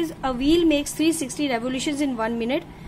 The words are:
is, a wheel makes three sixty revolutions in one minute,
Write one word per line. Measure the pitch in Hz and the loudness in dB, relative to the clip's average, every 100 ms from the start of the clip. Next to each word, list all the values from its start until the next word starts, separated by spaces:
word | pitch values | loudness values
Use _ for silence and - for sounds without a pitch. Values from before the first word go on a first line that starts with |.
is, | 320 - 269 | 0 -2 -4
a | 247 | 0
wheel | 277 349 330 | 4 6 6
makes | 285 285 - | 4 0 0
three | 311 | 2
sixty | 320 262 - 294 | 2 -2 -2 0
revolutions | 233 254 262 311 277 | 0 -2 -2 -2 -2
in | 285 233 | -2 0
one | 220 233 | -2 -2
minute, | 226 302 - - | -2 -2 -4 -14